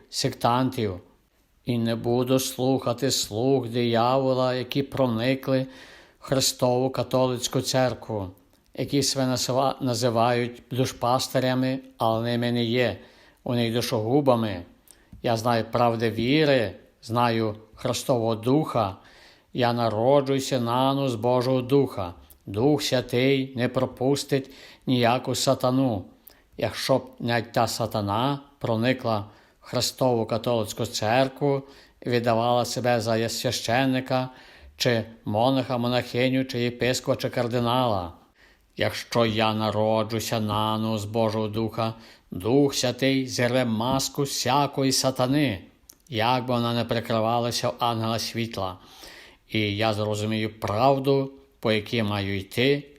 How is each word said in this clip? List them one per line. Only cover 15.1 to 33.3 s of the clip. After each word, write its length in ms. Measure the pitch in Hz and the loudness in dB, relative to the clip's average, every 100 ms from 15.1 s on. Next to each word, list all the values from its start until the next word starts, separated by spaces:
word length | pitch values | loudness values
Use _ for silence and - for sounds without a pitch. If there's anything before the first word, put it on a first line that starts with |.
| - | -8
Я 140 | 123 117 | -2 0
знаю 280 | 117 117 110 | 2 0 0
правди 380 | 120 120 117 117 | 2 2 2 -2
віри, 600 | 107 117 147 151 135 104 90 - _ | 0 0 2 4 2 2 -4 -20 _
знаю 540 | - 113 120 113 110 104 - | -4 0 2 2 0 -4 -14
Христового 600 | - 127 117 - 127 113 | -10 -6 -4 0 0 2
Духа. 640 | 110 110 135 151 123 101 95 - - - - _ | 0 2 2 2 0 -2 -4 -18 -20 -20 -20 _
Я 200 | - 120 | 0 0
народжуюся 880 | 120 117 104 117 143 135 135 131 131 | 2 0 2 4 4 4 -2 0 -2
нано 480 | 117 123 135 139 139 | 0 2 2 2 -2
з 60 | |
Божого 480 | 117 120 127 123 131 | -2 0 2 2 0
Духа. 520 | 120 139 131 - 90 87 - - - | 2 2 2 -2 -10 -10 -20 -20 -10
Дух 360 | 101 135 147 | 0 2 2
Святий 680 | - 131 120 123 131 139 131 131 | 2 -2 0 0 2 2 -2 -2
не 120 | 120 | -2
пропустить 840 | 131 123 - 127 139 - 135 135 - - - - | 0 -2 -2 0 0 0 -2 -2 -16 -20 -12 -2
ніяку 480 | 127 117 127 127 | 2 4 2 0
сатану. 720 | 120 - 131 127 127 135 104 92 - - - _ - | -2 0 0 2 2 2 -2 -6 -18 -20 -20 _ -6
Якщо 420 | 110 - - 131 | -6 -4 0 0
б 120 | - - | 0 -8
навіть 340 | 120 120 107 | -2 -2 0
та 140 | 131 113 | 0 0
сатана 760 | - 113 110 101 104 131 143 - _ | 0 -4 -2 0 0 0 -2 -8 _
проникла 600 | 117 110 117 127 120 107 104 - _ _ | -2 0 0 0 0 -2 -4 -16 _ _
в 40 | |
Христову 600 | - 123 113 - 131 120 110 | -6 -4 -4 0 0 2 0
католицьку 600 | 117 120 120 104 - 113 | -2 0 -2 -2 -6 -6
церкву 760 | - 107 120 135 - 143 139 139 - - _ | -4 0 2 2 0 -2 -2 -4 -20 -20 _
і 100 | - | -2
видавала 540 | 123 117 113 120 120 | 0 2 2 4 2
себе 360 | 117 - 120 120 | 0 -2 0 0
за 280 | 110 113 | 2 0
священника, 1000 | 113 | 0